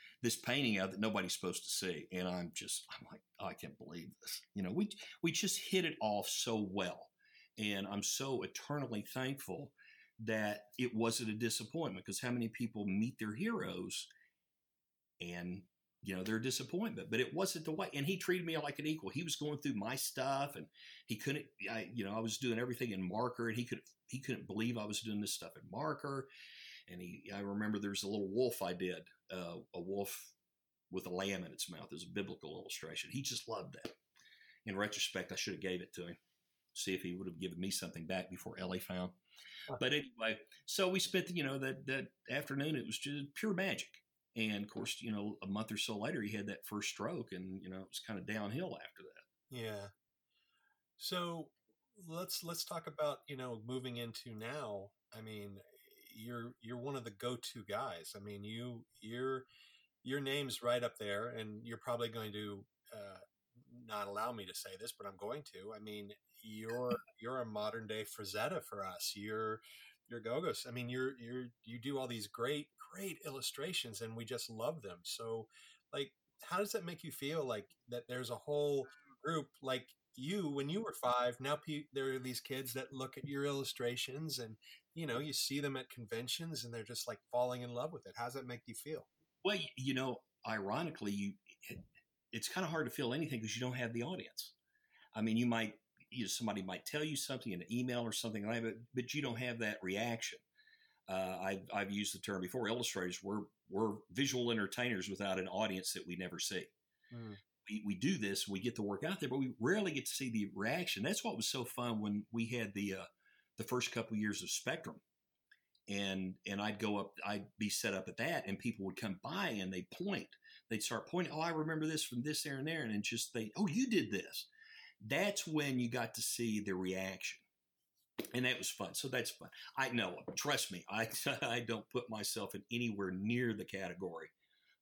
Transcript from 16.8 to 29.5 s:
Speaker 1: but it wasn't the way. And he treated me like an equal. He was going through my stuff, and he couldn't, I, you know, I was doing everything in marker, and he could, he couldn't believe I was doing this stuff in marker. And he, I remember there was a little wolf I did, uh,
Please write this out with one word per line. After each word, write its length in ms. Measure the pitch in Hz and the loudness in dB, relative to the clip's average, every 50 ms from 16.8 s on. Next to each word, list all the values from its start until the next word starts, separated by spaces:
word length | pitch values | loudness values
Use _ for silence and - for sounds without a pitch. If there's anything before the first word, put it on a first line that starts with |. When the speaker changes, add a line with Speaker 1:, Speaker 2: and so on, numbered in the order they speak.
| 220 226 - - 90 110 | 0 0 -2 -4 -4 0
Speaker 1:
but 100 | 107 113 | 2 2
it 140 | 127 - - | 2 2 2
wasn't 320 | 160 196 190 - 175 156 | 2 2 2 0 0 -2
the 60 | - | -2
way. 180 | 160 160 190 - - | 0 0 -2 0 0
And 120 | 143 139 | 0 2
he 120 | 147 196 175 | 2 2 2
treated 280 | - - 180 185 180 | 4 4 4 4 4
me 120 | 170 160 156 | 2 0 2
like 220 | 147 143 147 - | 0 0 -2 0
an 80 | 147 156 | 0 2
equal. 220 | 156 156 - - | 0 0 -2 -2
He 140 | - 147 175 | -2 -2 0
was 120 | 165 - | 0 0
going 240 | - 147 147 147 143 | 0 0 0 0 0
through 160 | - 147 120 | 0 0 0
my 200 | 107 98 113 131 | 2 0 0 0
stuff, 600 | 135 - - - 139 127 135 139 135 139 143 - | 0 0 0 0 2 2 4 4 4 2 0 -2
and 120 | - - - _ - - - - - - - | -6 -10 -12 _ -18 -18 -16 -16 -16 -4 -2
he 100 | 117 107 | -2 0
couldn't, 280 | - 139 135 147 - - - - 98 98 | 2 2 2 0 -2 -6 -10 -8 -4 -2
I, 180 | 113 113 101 - 113 | -2 -2 -2 -2 -2
you 100 | 117 101 | 0 0
know, 120 | 98 101 | 2 2
I 40 | 113 | 2
was 180 | 113 113 107 - | 2 2 2 2
doing 220 | 131 123 113 113 | 4 4 4 4
everything 320 | 123 123 120 117 131 117 | 4 2 2 2 0 0
in 160 | 101 92 95 90 | 2 2 0 2
marker, 400 | 90 107 123 123 - - 117 113 | 2 2 2 2 2 2 2 2
and 80 | 110 120 | 2 2
he 80 | 123 | 0
could, 160 | 120 - - - - - _ _ - | 0 -2 -4 -4 -10 -20 _ _ -8
he 140 | - 131 | -6 -4
couldn't 260 | 139 - 127 - - - | -2 0 -2 -2 -2 -2
believe 300 | 95 107 110 120 120 113 | 0 2 2 4 2 2
I 80 | 107 | 0
was 160 | 107 104 101 | 0 -2 -2
doing 200 | 110 110 104 104 | 0 0 0 2
this 120 | 104 95 - | 2 2 0
stuff 200 | - 87 85 - | -2 -4 -8 -12
in 140 | - - - | -14 -14 -8
marker. 560 | - - 156 156 147 - - 143 139 135 131 - - - - - - - - - - - - - | -4 -2 0 0 0 -2 -2 -2 -2 -2 -4 -6 -10 -16 -16 -16 -16 -16 -16 -14 -16 -16 -14 -12
And 140 | 90 90 | -10 -8
he, 300 | 90 90 90 - - - 98 | -8 -8 -8 -10 -8 -6 -4
I 60 | 98 | -4
remember 400 | 101 98 101 104 107 107 107 101 | -2 0 0 2 2 2 2 2
there 100 | 101 101 | 0 0
was 140 | 98 98 - | -2 0 0
a 60 | 98 | 0
little 200 | 104 107 101 95 | 0 2 0 2
wolf 320 | 98 113 131 120 110 - | 4 4 4 4 4 2
I 120 | 98 87 90 | 0 0 0
did, 300 | 90 92 90 90 82 80 - - _ _ - | 0 0 0 -2 -4 -8 -14 -20 _ _ -6
uh, 260 | 92 92 90 85 | -6 -4 -4 -4